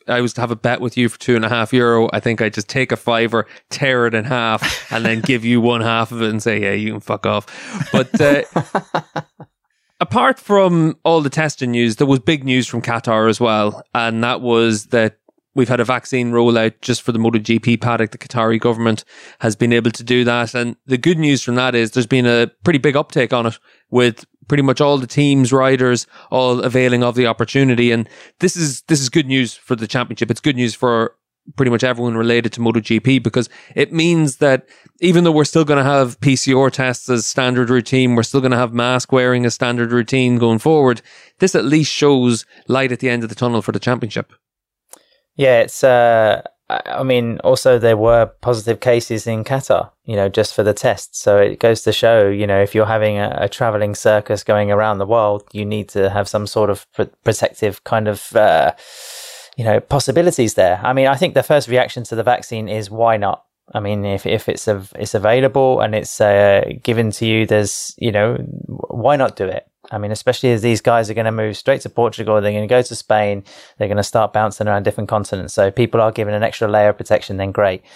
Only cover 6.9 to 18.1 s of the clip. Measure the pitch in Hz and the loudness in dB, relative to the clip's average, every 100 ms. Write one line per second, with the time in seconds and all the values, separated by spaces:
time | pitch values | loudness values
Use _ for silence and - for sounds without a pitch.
6.9 | 107 - 107 - 104 - - - 196 - | -8 -8 -4 -2 -4 -6 -16 -16 -12 -4
7.9 | - 131 196 143 143 - 170 - 196 - | -2 -2 0 2 2 0 -6 -4 -8 -6
8.9 | 156 - 151 - _ - _ _ _ _ | -8 -8 -12 -12 _ -20 _ _ _ _
9.9 | _ 175 240 262 254 - 202 190 170 156 | _ -4 0 0 -2 2 4 4 4 2
10.9 | - 160 165 139 160 156 - 123 120 117 | 0 2 2 2 -2 -4 -4 -2 0 0
11.9 | 107 139 135 - 151 131 127 117 117 - | 2 2 2 2 -2 0 -2 -2 -6 -4
12.9 | 117 117 110 113 107 120 107 104 - - | -4 0 2 2 2 0 2 0 -4 -6
13.9 | 120 117 113 117 123 120 117 117 107 - | -4 -2 -2 -2 -2 0 2 2 0 0
14.9 | 117 110 - _ _ _ 135 120 123 117 | 0 0 -2 _ _ _ -2 0 0 0
15.9 | 123 - 127 120 117 120 117 113 - - | -2 -2 -4 0 2 2 2 0 -2 -4
16.9 | 117 - 113 113 113 107 113 120 113 123 | -4 -2 0 0 0 0 0 2 0 0
17.9 | 117 107 | -2 -4